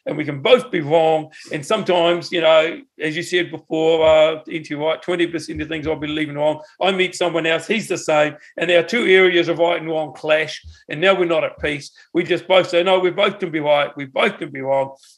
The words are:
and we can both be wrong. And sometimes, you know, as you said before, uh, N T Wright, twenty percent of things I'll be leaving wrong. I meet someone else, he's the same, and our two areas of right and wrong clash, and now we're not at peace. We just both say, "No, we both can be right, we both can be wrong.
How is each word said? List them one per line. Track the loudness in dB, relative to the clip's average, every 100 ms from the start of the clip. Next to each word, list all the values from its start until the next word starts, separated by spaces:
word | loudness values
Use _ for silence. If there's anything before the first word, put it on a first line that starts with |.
| -10
and | -6
we | -6
can | -4
both | 2 2 2
be | -6
wrong. | 0 2 2 0 -2 -14 -12
And | -12
sometimes, | -4 -4 0 2 2 0 -2
you | 0
know, | 4 4 4 -4 -16 _
as | -6 -6
you |
said | -2 -2 -2
before, | -8 -6 0 2 4 6
uh, | 6 4 0 -8
N | -10
T | -8
Wright, | -4 -4 -4
twenty | -4 -2 -2
percent | -4 -10 -10
of | -8
things | -6 -6
I'll | -6
be | -6
leaving | -6 -6 -2
wrong. | -2 -2 -10 _
I | -2
meet | 0 -2 0
someone | -2 -2 -2
else, | -2 -2
he's | -4 -2
the | -6
same, | 0 2 2 -2 -16 -6
and | 2
our | 2
two | 2 -2 4
areas | 6 6 4 0
of | 0
right | 0 0
and | -2
wrong | -4 -4
clash, | -8 0 0 0 -8 -16 -20 -14
and | -2
now | 2
we're | 2 2
not | 0
at | -2 -4
peace. | -6 -6 -10 _ _
We | -4
just | -2 -4 2
both | 2 4
say, | 0
"No, | 2 2
we | 2
both | 0 -2 -2
can | -6
be | -4
right, | 2 2 0 -6
we | -8
both | -2 -2 -2
can | -12
be | -8
wrong. | -2 -2 -2 -8 _